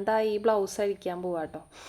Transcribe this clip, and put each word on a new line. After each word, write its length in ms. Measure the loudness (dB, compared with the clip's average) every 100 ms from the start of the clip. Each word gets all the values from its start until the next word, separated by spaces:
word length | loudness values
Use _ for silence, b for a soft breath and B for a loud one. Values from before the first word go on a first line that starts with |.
ദാ 120 | 2 2
ഈ 180 | 2 2
ബ്ലൗസ് 400 | 4 4 2 0
അഴിക്കാൻ 360 | -2 -2 -4 -4
പോവാ 220 | -4 -4 -4
ട്ടോ. 140 | -10 -16 B